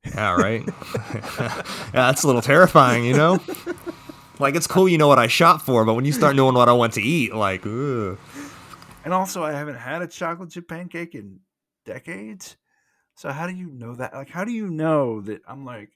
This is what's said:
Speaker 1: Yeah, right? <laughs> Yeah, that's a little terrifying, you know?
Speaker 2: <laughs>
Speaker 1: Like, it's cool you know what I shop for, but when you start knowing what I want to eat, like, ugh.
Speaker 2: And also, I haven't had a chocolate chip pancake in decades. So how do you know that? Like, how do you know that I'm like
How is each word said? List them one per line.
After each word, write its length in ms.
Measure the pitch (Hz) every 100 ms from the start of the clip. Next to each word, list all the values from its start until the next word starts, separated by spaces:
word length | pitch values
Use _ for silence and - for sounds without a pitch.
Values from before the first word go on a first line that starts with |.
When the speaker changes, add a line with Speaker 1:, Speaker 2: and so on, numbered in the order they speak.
Speaker 1:
Yeah, 300 | - - 104
right? 300 | 90 95 113
<laughs> 300 | - - - - - 110 - - 117 - - - -
Yeah, 120 | 127 127
that's 160 | 139
a 40 | 151
little 160 | 120
terrifying, 600 | 135 147 185 156 131 120
you 100 | 120
know? 260 | 139 160 185
Speaker 2:
<laughs> 60 | - - 339 - - - - - - -
Speaker 1:
Like, 140 | 143
it's 140 | 160 -
cool 200 | 185 185
you 100 | 165
know 100 | 147
what 100 | 131
I 80 | 117
shop 360 | - 170 151
for, 220 | - 123
but 100 | 110
when 100 | 113
you 80 | 139
start 240 | 233 151 139
knowing 180 | 131
what 140 | 123 120
I 40 |
want 200 | 120 117
to 100 | 113
eat, 320 | 107 170 113
like, 320 | 107 101 92 104
ugh. 500 | 113 143 120 101 98 - 285 285 - - - - -
Speaker 2:
And 80 | 156
also, 300 | 185 190 185
I 80 | 156
haven't 240 | 143 147
had 260 | 117 123 160
a 60 | 170
chocolate 440 | - 170 170 175
chip 160 | 175 170
pancake 480 | 165 180 165 170 139
in 240 | 101 92 _ _ _ _
decades. 720 | - 92 - 190 214 202 - _ _ _ _ _ _ _
So 160 | -
how 160 | 139 175
do 40 |
you 160 | 185 180
know 280 | 131 117 123
that? 180 | 127
Like, 140 | 135 143
how 160 | 170
do 80 | 208
you 160 | 233 208
know 500 | 156 160 151 127 110
that 200 | 98 101 -
I'm 160 | 131
like 260 | 131 117 104